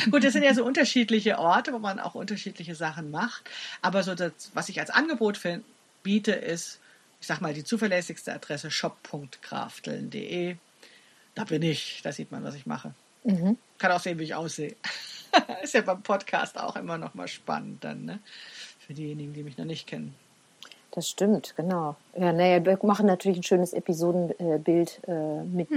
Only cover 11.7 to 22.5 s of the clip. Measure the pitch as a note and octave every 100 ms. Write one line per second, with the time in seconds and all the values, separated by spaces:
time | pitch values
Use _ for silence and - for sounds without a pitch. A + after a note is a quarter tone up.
11.7 | C#3+ - - - D3 D#3 - D3+ C#3+ C3
12.7 | D3 - C#3 _ _ B3+ F#3 F3+ A#3+ _
13.7 | - F#3 F3 F#3 E3 D#3 B2+ D#3+ - D3+
14.7 | - - - - - - E4 - - D4
15.7 | A#3+ G3 F#3 - G3 - F3 - - -
16.7 | - F3+ E3 D#3+ - F3+ - - - -
17.7 | - D#2 D2+ D#3 G3+ - - - - -
18.7 | - - C#3+ D3+ D3+ D3 D3 D3 C3 D#3+
19.7 | E3 - - D3+ C3+ _ _ _ _ -
20.7 | - - - E3 - G3 G3 - - E3
21.7 | F3+ D#3 D3 _ - F3+ E3 F3+